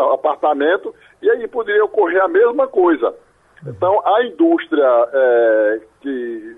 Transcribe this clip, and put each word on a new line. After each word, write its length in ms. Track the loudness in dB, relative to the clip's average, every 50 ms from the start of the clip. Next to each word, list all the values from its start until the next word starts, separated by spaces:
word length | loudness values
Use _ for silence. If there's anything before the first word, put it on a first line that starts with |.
| 2 2
apartamento, 800 | 0 0 -2 -4 -4 -2 -2 -2 0 0 0 0 -2 -2 -4 -10 -16 _ -20 -20 _ _
e 80 | -2 0
aí 160 | 0 0 -2 -6
poderia 360 | -8 -6 -6 -4 -2 -2 -2
ocorrer 380 | -2 0 0 0 0 0 0
a 60 | 0 0
mesma 380 | 2 2 2 2 2 0 -2
coisa. 480 | -2 0 0 2 2 2 0 -2 -4 -4 -6 _ _ _ _ _ _ _ _ -16
Então, 360 | -16 -8 -4 -2 0 0 0 0
a 180 | 0 0 0 0
indústria, 600 | -2 -2 0 2 2 2 0 -2 -2 0 0 2 4 4 2 2 0
é, 680 | 0 0 2 2 4 4 4 2 2 2 2 0 -2 -4 -6 -12 _ _
que, 560 | -10 -8 -8 -8 -8 -10 -10 -12 -14 -16 -20